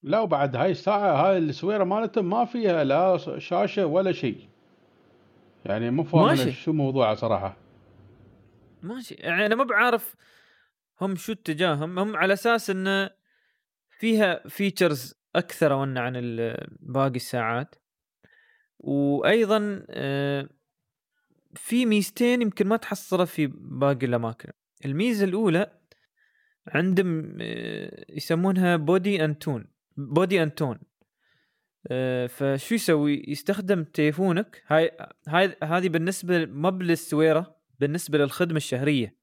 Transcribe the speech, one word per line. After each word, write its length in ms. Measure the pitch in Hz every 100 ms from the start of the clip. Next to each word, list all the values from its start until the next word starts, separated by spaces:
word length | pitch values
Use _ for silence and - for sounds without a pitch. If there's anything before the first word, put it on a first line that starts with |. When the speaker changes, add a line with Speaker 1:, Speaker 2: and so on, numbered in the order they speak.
Speaker 1:
لا، 180 | 143 202
وبعد 360 | 220 147 143 123
هاي 140 | 170
الساعة، 580 | 156 - 208 202 143 175
هاي 100 | 190
السويرة 460 | 156 139 175 214
مالتهم 460 | 185 202 226 226 180
ما 140 | 220
فيها 400 | 233 240 220 165
لا 320 | 139 139 185 180
ش-، 140 | 147 135
شاشة 480 | - 180 202 - 180
ولا 260 | 165 190
شيء. 360 | 175 127 98 - _ _ _ _ _ _ _ _ _ _ _
يعني 260 | - 104 117
مو 140 | 127
فاهم 180 | 165 165
أنا 220 | 208 139
Speaker 2:
ماشي. 80 | 123
Speaker 1:
شو 200 | 131 -
موضوعها 420 | 156 135 135 113
صراحة. 420 | 107 113 101 98 98 _ _ _ _ - - - _ _ _ _ _
Speaker 2:
ماشي. 320 | 170 247 233
يعني 320 | - - 170 208
أنا 80 |
ما 100 | 226
بعرف 520 | 262 208 247 233 - - _ _ _ _ _ _ _ _
هم 160 | 190 190
شو 160 | -
اتجاههم. 680 | 220 - 151 180 143 156 180
هم 180 | 202 208
على 160 | 185
أساس 380 | - 233 233 220
إنه 400 | 190 185 196 196 _ _ _ _ _ _ _ _
فيها 580 | _ 220 220 202 165 -
فيتشرز 680 | - 196 - 175 143 120 - _ -
أكثر 360 | - - 156
وإن 260 | 135 139 127
عن 140 | 123 123
ال-، 500 | 120 113 117 - - -
باقي 360 | - 131 135 123
الساعات. 580 | - 131 113 117 147 _ _ _ _ _ _ _ _ _ _ _
وأيضًا، 1080 | - 139 143 143 - 214 214 214 208 196 -
آه، 580 | - 135 139 139 139 143 _ _ _ _ _ _ _ _ _ _
في 320 | - - 233 247
ميزتين 560 | 214 190 - 240 247
يمكن 240 | 226 - 196
ما 100 | 220
تحصله 480 | - 202 - 185
في 220 | 175 - 147 -
باقي 500 | - 127 139 135 127
الأماكن. 460 | 120 113 113 - - _ _
الميزة 400 | 139 143 233 220
الأولى 560 | 196 185 220 165 202 _ _ _ _ _ _ _ _ _ -
عندهم، 680 | 139 185 185 185 160 - -
آه، 640 | - 58 58 53 50 50 -
يسمونها 680 | - - 165 185 185 185 170
body 420 | 147 185 185 196
and 160 | 156 151 -
tone، 180 | 127 - _ _ -
body 460 | 139 147 185 190 156
and 40 | 147
tone. 160 | 147 113 - _ _ _ _ _ _ _ _ _ -
آه، 360 | 127 131 127 123
فشو 480 | - 139 139 -
يسوي؟ 500 | 226 - 156 147 143 -
يستخدم 560 | 143 - 196 190 196
تليفونك. 800 | 151 - 151 151 190 170 220 - _
هاي، 300 | 156 165 - - - -
هاي، 280 | 160 190 -
هذه 260 | 156 170 185
بالنسبة 580 | 165 165 190 175 180 160
ما 240 | 131 170
بالسويرة، 840 | 190 180 160 - 147 160 156 180 _ _ _
بالنسبة 400 | 143 165 - 147
للخدمة 380 | 143 - 175 160
الشهرية. 600 | - 123 139 143 107 _